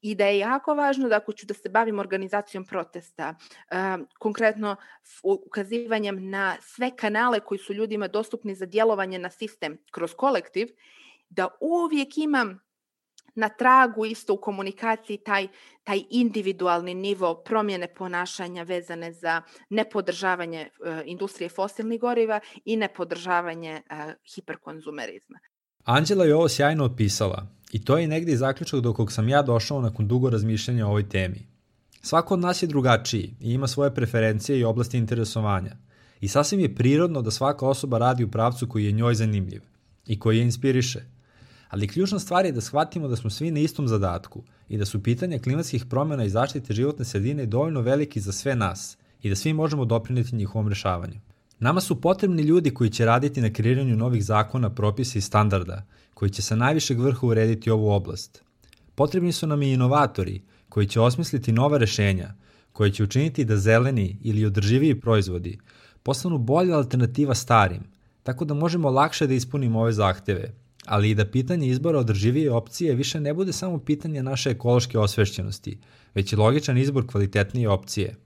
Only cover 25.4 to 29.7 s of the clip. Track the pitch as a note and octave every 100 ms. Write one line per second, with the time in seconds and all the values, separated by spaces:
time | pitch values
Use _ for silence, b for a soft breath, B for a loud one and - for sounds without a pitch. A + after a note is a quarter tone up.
25.4 | _ _ _ _ - B2+ D#3+ G3+ E3+ D3+
26.4 | E3 - C#3+ D#3 C3 B2 G#2+ - G#2 F#2+
27.4 | G2 _ - A2 - D3 E3 D#3 E3+ C3
28.4 | C3+ C3 E3+ C#3 A#2+ A2 G#2 - A2 C#3+
29.4 | C3+ A#2 -